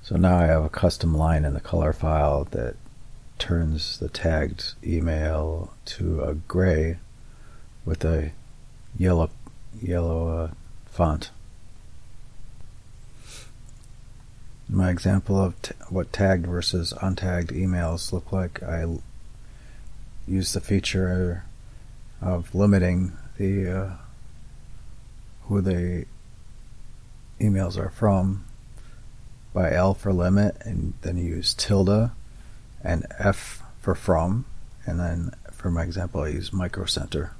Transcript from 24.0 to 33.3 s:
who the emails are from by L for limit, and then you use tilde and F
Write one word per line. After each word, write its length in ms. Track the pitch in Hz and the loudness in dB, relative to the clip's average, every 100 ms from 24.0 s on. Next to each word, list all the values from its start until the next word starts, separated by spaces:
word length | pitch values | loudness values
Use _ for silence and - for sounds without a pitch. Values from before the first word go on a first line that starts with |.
| - - - - - - - - - - - - - - - | -12 -16 -14 -14 -14 -16 -14 -12 -12 -14 -14 -16 -16 -16 0
who 120 | 101 | 2
the 460 | 95 90 87 87 - - - - - - - - - - - - - - | 4 2 2 -2 -4 -12 -16 -16 -16 -16 -14 -14 -14 -14 -16 -18 -16 0
emails 360 | 104 95 90 95 | 4 4 2 0
are 120 | - | -4
from 560 | - 107 98 95 95 - - - - - - - - - - - | 2 6 6 4 0 -6 -14 -16 -14 -14 -14 -14 -16 -16 -16 -4
by 200 | 92 87 | 2 4
L 200 | 87 95 | 6 4
for 200 | 95 98 | 4 2
limit, 420 | 90 87 98 104 - | 4 6 6 6 2
and 320 | 113 87 80 - | -4 -2 -2 -4
then 160 | - 90 | -4 -2
you 80 | 87 | 0
use 280 | 87 - | 0 0
tilde 580 | - - 101 95 104 120 - - - - - - - | 0 4 4 6 6 4 0 -12 -14 -14 -16 -16 -8
and 240 | - 85 - - | -2 -2 -2 2
F 420 | 101 | 2